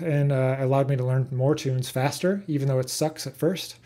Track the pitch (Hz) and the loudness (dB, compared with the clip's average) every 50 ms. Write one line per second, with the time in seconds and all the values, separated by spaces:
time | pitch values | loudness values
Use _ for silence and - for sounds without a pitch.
0 | 175 165 147 143 143 143 139 131 131 131 135 135 135 131 135 139 139 131 139 127 | -4 -2 0 2 2 2 2 2 2 2 2 0 0 2 2 2 2 2 0 0
1 | 123 127 127 131 131 131 131 127 131 139 151 - - 135 131 127 127 - - 131 | 0 0 2 2 0 0 0 0 2 2 2 0 0 -2 -2 -2 -2 -4 -2 0
2 | 131 143 139 - - 180 202 202 196 - 151 139 135 139 135 131 127 127 - - | 0 0 0 0 0 0 0 -2 -2 -4 -2 0 0 2 2 0 0 -2 -2 -2
3 | 151 156 151 - - 139 - - 147 165 190 - - - - - - | -2 -2 -2 -4 -8 -12 -6 -2 0 0 0 -2 -6 -10 -14 -18 -20